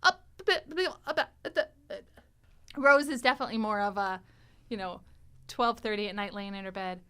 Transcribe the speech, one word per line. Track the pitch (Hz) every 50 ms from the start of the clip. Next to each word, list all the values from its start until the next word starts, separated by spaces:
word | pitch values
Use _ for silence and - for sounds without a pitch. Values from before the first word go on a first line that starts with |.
Up, | - 359 359 - - - - -
a | 370
bit, | - 381 330 - -
a | 285
bit, | 320 370 359 - - -
a | - 311
bit, | 311 302 - - _ _
a | - - - 294 - - _ _ _
bit. | - - - _ _ - - _ _ _ _ _ - - _ - -
Rose | - 269 277 277 277 294 277
is | 311 247
definitely | 240 254 254 254 254 - 170 226
more | 220 214 214 208
of | 202 202 196
a, | 196 202 190 185 185 185 - - _ - - - _ - -
you | -
know, | 214 190 185 180 - - - - - - - - - - -
twelve | - - 247 233 233 233
thirty | - 226 214 208 208 208
at | 185
night, | 202 202 202
laying | - 208 202 196 196
in | 196 196
her | 190
bed. | 185 196 190 185 185 185 180 _